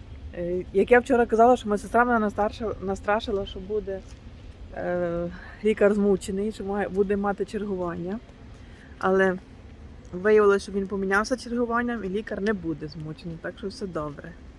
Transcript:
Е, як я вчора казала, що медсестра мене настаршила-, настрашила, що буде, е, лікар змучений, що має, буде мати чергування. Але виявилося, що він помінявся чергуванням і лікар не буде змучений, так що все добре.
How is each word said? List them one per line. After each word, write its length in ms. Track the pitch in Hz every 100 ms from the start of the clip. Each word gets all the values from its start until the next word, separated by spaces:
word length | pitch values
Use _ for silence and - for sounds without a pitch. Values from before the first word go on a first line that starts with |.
| - - -
Е, 300 | - 175 180 -
як 180 | 196 -
я 100 | 240
вчора 260 | 240 240 233
казала, 300 | 220 240 247
що 120 | 208
медсестра 360 | 208 196 233
мене 220 | 247 233 208
настаршила-, 480 | 202 208 - 214 -
настрашила, 640 | 185 190 208 214 240 196 196
що 140 | 196
буде, 400 | 190 214 190 190 - - - - - - -
е, 540 | - 180 180 175 170 175 180 - -
лікар 300 | 214 214 202
змучений, 580 | 208 202 185 - 190 214
що 120 | 208
має, 240 | 196 202 190
буде 280 | 185 196 202
мати 280 | 202 196
чергування. 760 | 190 208 208 185 175 175 175 226 - - - - - - - -
Але 400 | 185 190 190 180 - - - - - - -
виявилося, 500 | 180 202 214 202 196
що 100 | 202
він 140 | 196 190
помінявся 500 | 202 190 196 214 240
чергуванням 680 | 233 240 233 233 240 233
і 40 | 185
лікар 320 | 202 220 208
не 120 | 208
буде 360 | 202 165 151 151
змучений, 500 | 165 151 156 175 165
так 120 | 170 175
що 100 | 196
все 180 | - 202
добре. 460 | 165 151 147 160 - -